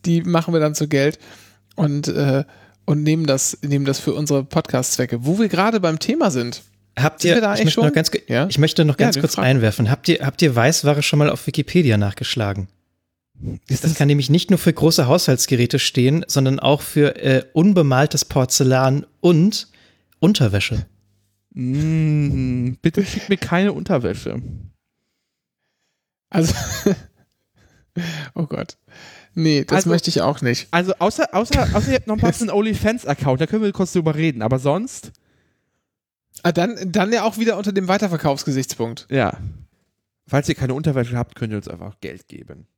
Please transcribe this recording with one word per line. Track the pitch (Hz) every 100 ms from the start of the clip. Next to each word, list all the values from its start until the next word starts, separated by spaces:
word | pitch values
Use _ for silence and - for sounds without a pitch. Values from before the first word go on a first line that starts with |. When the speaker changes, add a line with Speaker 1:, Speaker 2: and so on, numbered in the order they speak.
Speaker 1:
Die | 175 170
machen | 170 170 165
wir | 165
dann | 151
zu | 147 151
Geld | 143 143 - - - - _ _ -
und, | 151 143 143
äh, | - 139 135 - - _ _
und | - 151
nehmen | 151 160 151
das, | 135 - -
nehmen | 147 143 139
das | 135
für | -
unsere | - 147 139
Podcast-Zwecke. | 131 160 - 127 123 - 127 117
Wo | 131 196
wir | 214
gerade | 175 208 220
beim | 175 160
Thema | - 302 247
sind. | 127 120 - - _ _ -
Speaker 2:
Habt | 147 -
Speaker 1:
Sind | 170
Speaker 2:
ihr, | 233
Speaker 1:
wir |
da | 214
Speaker 2:
ich | 208
Speaker 1:
eigentlich | 220 -
Speaker 2:
möchte |
noch | -
Speaker 1:
schon? |
Speaker 2:
ganz | 285 160
ge-, | - -
Speaker 1:
Ja? | 120 175
Speaker 2:
ich | 139
möchte | 151 -
noch | 151 139
Speaker 1:
Ja, | 147
Speaker 2:
ganz | 147
Speaker 1:
du |
Speaker 2:
kurz | 156 -
Speaker 1:
frag. | 185
Speaker 2:
einwerfen. | 135 110 - 110
Habt | 131 -
ihr, | 165
habt | 135 -
ihr | 156
Weißware | 120 120 165 143 147
schon | - 147
mal | 147
auf | - -
Wikipedia | 151 139 180 147 107
nachgeschlagen? | 101 - - - 104 98 95 _ _ _ _ _ _ _ - - -
Speaker 3:
Ist | 135
Speaker 2:
Das | 160
Speaker 3:
das | 156
Speaker 2:
kann | 147
nämlich | 143 131
nicht | 160 -
nur | 180
für | -
große | 156 160 165 127
Haushaltsgeräte | 170 - 131 - 127 120 135
stehen, | - - 127 160 -
sondern | 143 131 135
auch | 127 143
für, | - 156 147 -
äh, | - 131 -
unbemaltes | 156 185 185 147 131 147 151 -
Porzellan | 143 127 - 131 127 131 139 - _
und | 175 160 196 - - _ _ _ _ _
Unterwäsche. | 170 214 120 98 - - - _ _ _ _ _ _
Speaker 3:
Mm, | - 127 139 156 160 156 151 143 135 127 127 123 127
bitte | 165 180
schick | 196 202 -
mir | 196
keine | - 170 202
Unterwäsche. | - - 160 110 92 - - - - - _ _ _ _ _ _ _ _ _ _ _ _ _ _ _ _
Speaker 1:
Also, | - 160 92 - -
<laughs> | 202 190 - _ _ _ _ _ _ _ _ - 170 156 135
oh | - 156
Gott. | 151 - - _ - - - _
Nee, | - 160 147
das | - 165
Speaker 3:
Also, | 185
Speaker 1:
möchte | 170 -
ich | -
auch | 95 143
nicht. | 127 120 -
Speaker 3:
also | 170 185 -
außer, | 185 - 302
außer, | - 233 240 240
außer | 202 254
ihr | 262
habt | -
noch | 214
mal | - -
Speaker 1:
<laughs> |
Speaker 3:
einen | 220
OnlyFans-Account, | 202 220 202 208 233 - 143 143 127
da | 160
können | 220
wir | 214
kurz | 196 185
drüber | 180 160
reden, | 147 160 117
aber | 107 131
sonst | 139 165 254 - - _ _ _ _ _ _ _ _ _ _ _ _ -
Speaker 1:
Ah, | 170
dann, | 170 196 208 185
dann | 190 190
ja | 233
auch | 214 214
wieder | 226 196
unter | 208
dem | 196 185
Weiterverkaufsgesichtspunkt. | 202 196 165 156 139 - 135 127 - 117 117 -
Speaker 3:
Ja. | 135 101 - - - - _ _ _ _ _ _
Falls | 135 147
ihr |
keine | 147 127
Unterwäsche | 131 160 131 120 120
habt, | 120
könnt | - 113
ihr | 107
uns | -
einfach | 87 90 -
Geld | - 90 _
geben. | - - - -